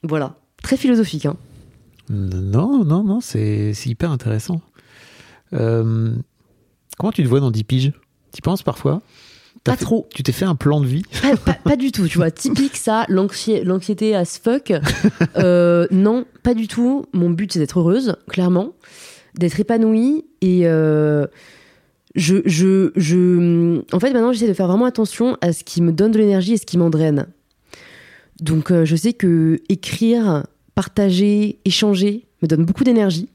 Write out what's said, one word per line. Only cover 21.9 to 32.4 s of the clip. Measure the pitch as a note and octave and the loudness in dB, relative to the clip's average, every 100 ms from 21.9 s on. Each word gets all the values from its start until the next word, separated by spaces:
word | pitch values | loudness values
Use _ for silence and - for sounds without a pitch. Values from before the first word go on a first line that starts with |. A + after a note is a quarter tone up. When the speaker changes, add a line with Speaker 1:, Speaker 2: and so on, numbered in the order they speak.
| _ _ | _ _
Speaker 1:
je, | - D#3 F#3+ | -4 0 2
je, | - D#3+ F#3+ F#3+ F3+ - | 2 2 2 4 2 0
je, | D#3 F3+ F3+ F3 F3 E3+ E3+ E3 - | 0 2 4 4 2 2 2 0 -2
en | F3+ | -2
fait, | B3 | 0
maintenant, | B3+ A#3 | 2 0
j'essaie | A#3+ A3+ | 0 0
de | |
faire | F#3+ F#3 | 0 0
vraiment | F#3+ | 2
attention | B3 B3 A3 - A#3+ B3 | 0 0 -4 -2 -2 0
à | F3 | -2
ce | D#3+ | -4
qui | - - | -6 0
me | E3+ | 0
donne | D#3+ G#3 | 2 2
de | A3 | 2
l'énergie | G#3 G3 F#3 | 2 2 0
et | A3+ | -2
ce | - | 0
qui | F3 | 0
m'en | E3+ | 2
draine. | D#3 D#3+ D3 - _ _ _ _ - - - - - _ _ | 2 0 0 -4 _ _ _ _ -20 -20 -20 -20 -20 _ _
Donc, | D#3 D#3+ D3+ | -2 -2 0
euh, | F3+ | 2
je | D#3+ E3 | 2 2
sais | A3 | -2
que | A#3+ F#3+ E3+ D#3+ D#3+ _ | 0 2 2 2 0 _
écrire, | F#3 - - A3+ A#3 A3 D3+ - _ _ | -4 -4 -2 0 2 2 -2 -4 _ _
partager, | - F#3+ - G3+ F3+ G3+ G#3 G#3 - | -8 -4 0 0 2 2 2 0 -2
échanger | - E3+ G#3+ G3 G3+ G#3 - _ | -4 0 0 2 0 -2 -10 _